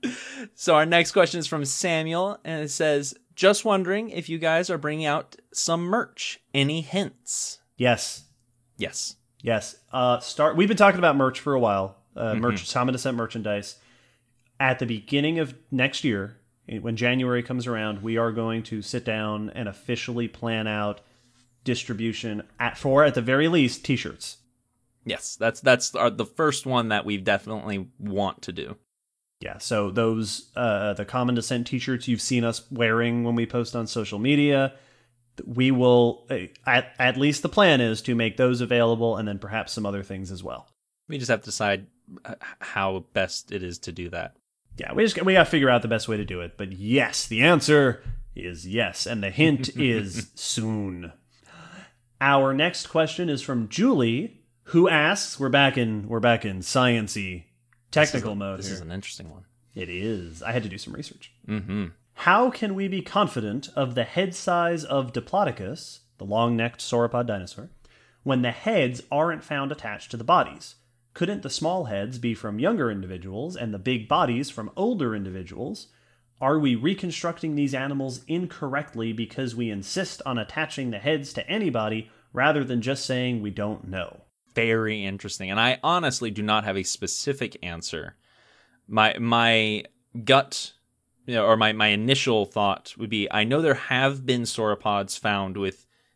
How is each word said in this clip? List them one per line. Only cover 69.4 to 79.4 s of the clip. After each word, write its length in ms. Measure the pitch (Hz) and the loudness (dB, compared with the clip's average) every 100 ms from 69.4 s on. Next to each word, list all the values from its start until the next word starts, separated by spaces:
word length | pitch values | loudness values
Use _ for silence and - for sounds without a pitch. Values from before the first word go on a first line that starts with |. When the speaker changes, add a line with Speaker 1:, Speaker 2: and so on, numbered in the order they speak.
Speaker 2:
found 280 | - 147 139 | -6 -4 -4
attached 400 | 147 110 104 - | -6 -8 -10 -10
to 60 | 117 | -6
the 60 | |
bodies? 520 | 113 175 71 73 - - _ _ _ | 4 4 4 -4 -18 -20 _ _ _
Couldn't 300 | - 175 202 | -4 -4 -4
the 60 | - | -6
small 360 | - 156 185 123 | -4 -2 -2 -2
heads 320 | 98 104 123 | -4 -6 -4
be 160 | 120 | -4
from 260 | 110 110 104 | -4 -6 -2
younger 300 | 165 226 120 | 0 0 0
individuals 640 | 101 92 90 95 101 160 185 | -4 -8 -10 -10 -8 -8 -8
and 180 | 117 | -6
the 60 | 101 | -4
big 280 | 110 127 107 | -2 -2 0
bodies 420 | 151 139 120 139 | 2 2 0 -4
from 220 | - 107 - | -8 -10 -4
older 400 | 220 220 123 107 | -2 0 -2 -4
individuals? 720 | 95 92 90 - 139 220 - _ _ _ _ - | -6 -10 -12 -10 -10 -10 -16 _ _ _ _ -4
Are 180 | 131 156 | 0 2
we 160 | 143 113 | 4 2
reconstructing 800 | 151 190 180 - 170 165 160 147 | 2 0 -4 -4 -6 -4 -2 0
these 180 | 143 | 0
animals 520 | 131 139 139 135 123 - | 0 -4 -4 -6 -8 -4
incorrectly 840 | 170 180 - 139 139 - 113 113 | -4 -4 -6 -4 -4 -4 -4 -4
because 420 | 113 110 - | -4 -6 -6